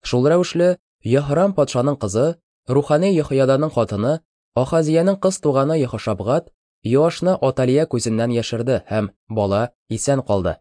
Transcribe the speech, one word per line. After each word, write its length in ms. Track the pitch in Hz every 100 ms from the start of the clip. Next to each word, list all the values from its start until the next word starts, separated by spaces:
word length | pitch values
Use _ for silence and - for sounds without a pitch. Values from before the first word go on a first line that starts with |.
Шул 240 | - 123 135
рәвешле 480 | 170 180 170 175 180 _ _
Йохрам 520 | 110 131 143 147 196 190
патшаның 400 | 143 127 131 143
кызы, 380 | 104 101 147 170 _ _ -
рухани 440 | 131 143 151 190 180
Йохыяданың 580 | 147 135 131 135 156
хатыны, 480 | 123 113 101 113 160 _ _ _ -
Ахазияның 640 | 139 165 156 160 180 196
кыз 200 | 190 190
туганы 380 | 151 135 139 160
Йохошабгат 720 | 127 110 - 101 101 147 - _ _ _
Юашны 520 | 110 127 160 170 175 185
Аталия 460 | 131 131 127 135 160
күзеннән 420 | 120 117 110 117
яшерде 520 | 117 113 113 120 120 -
һәм 220 | 107 104 _ _
бала 440 | 110 101 98 120 _ _
исән 320 | 113 - 139
калды. 340 | 127 101 87 80